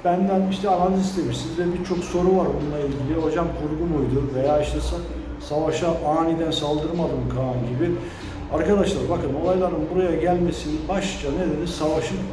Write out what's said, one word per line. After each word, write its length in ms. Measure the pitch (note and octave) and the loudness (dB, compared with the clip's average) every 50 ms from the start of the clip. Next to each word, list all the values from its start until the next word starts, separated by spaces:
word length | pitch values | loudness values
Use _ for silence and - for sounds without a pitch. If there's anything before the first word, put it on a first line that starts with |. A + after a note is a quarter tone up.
| - | 4
benden 440 | F3 F3 F#3 G3 G3 F#3+ F#3+ F#3+ F#3+ | 2 4 4 2 2 4 2 2 2
işte 180 | - - - G3+ | 0 0 2 2
analiz 320 | F#3 F3 F3+ F#3+ F#3+ F#3+ | 4 4 4 2 4 2
istemişsiniz 580 | F#3+ F#3+ - F#3 D3+ B2 A#2+ - - D#3+ E3 E3+ | 0 0 0 -2 -2 -2 -2 -4 -4 -4 -4 -2
ve 200 | F3 F3 F3 F3+ | 0 0 0 -2
birçok 200 | F3+ - F3+ F3 | -2 -2 -2 -2
soru 380 | - - - F3 F3+ F#3 F#3+ | -2 -2 0 2 4 6 6
var 100 | F#3 D#3+ C#3 D3 D3 | 4 4 2 0 -2
bununla 180 | D3 D3 D3 D3 | -2 -2 -2 -2
ilgili. 440 | C#3+ C3+ C3 B2 B2+ C#3+ D#3+ E3 | -2 -2 -2 -2 -2 -2 0 0
"Hocam 240 | D#3 D#3 E3+ F3 E3 E3 D#3 - | 0 2 0 0 0 -2 -2 -4
kurgu 380 | D3+ D3+ D3+ D#3 E3+ E3+ D#3+ C#3+ | -4 -4 -2 -2 -2 0 0 0
muydu?" 320 | B2+ A#2+ C3 C#3 C3+ - B2+ | 0 2 2 0 0 0 0
veya 260 | B2+ C3+ D3 D3+ D3+ | 0 2 4 4 2
işte 180 | D3+ D3 D3+ D3+ | 2 0 -2 -2
sa-, 680 | D3+ - E3+ F3 E3+ - - - - - - - - - | -2 -2 -4 -4 -6 -8 -8 -8 -8 -10 -10 -10 -8 -4
savaşa 380 | D3 D3+ D#3 D#3 - - F#3 E3+ D3 - - D3+ D#3 D#3+ | -2 0 0 0 0 0 0 0 0 0 0 2 2 2
aniden 320 | E3 E3 E3 E3 E3 D#3 | 2 2 2 0 0 -2
saldırmadı 640 | C3+ - D3 D3 D3+ D3+ D#3 D#3 E3+ D3 - - | -2 -2 0 0 0 0 0 -2 -2 -2 -2 -2
mı 160 | C3 C3 B2 B2 B2+ | -2 -2 -2 -2 -2
Kaan 180 | B2+ C3 B2+ A#2+ B2 A2+ - B2 | -2 -2 -2 -2 -2 -2 -2 0
gibi. 160 | B2 E3+ F3 F3 E3+ - - - - - - - - - - | 0 0 0 0 -2 -4 -8 -10 -10 -10 -10 -10 -10 -6 -4
Arkadaşlar 500 | C#3 D#3+ E3 F3 G#3 G3 F3+ F#3+ - - - - | 0 0 2 4 4 4 4 2 2 0 0 0
bakın 240 | F3 E3+ - C#3 C3+ D3+ E3+ | 0 0 0 -2 -2 0 2
olayların 340 | F3+ F#3 F#3 F#3 F3 E3+ D#3 D#3 - - | 2 2 2 2 2 0 -2 -2 0 2
buraya 220 | F3+ F#3 F3 D#3+ | 2 2 2 2
gelmesinin 640 | D3+ D#3+ F3 F3+ F3 F3 E3+ D#3 - - D3+ D3+ D#3 - - | 2 2 2 2 4 2 0 0 -2 -4 -4 -4 -4 -2 -2
başlıca 400 | F#3+ F#3+ F3+ - - - - C#3 | -2 -2 -2 -2 -4 -4 -4 -2
nedeni 380 | C#3+ F3+ F#3 D#3+ D3+ D3+ F3 F3 | -2 0 0 0 0 -2 -2 -4
savaşın 500 | - - D#3 D#3 D#3 - - - F#3+ F#3 - - | -2 -2 0 0 0 0 0 -2 -4 -4 -4 -6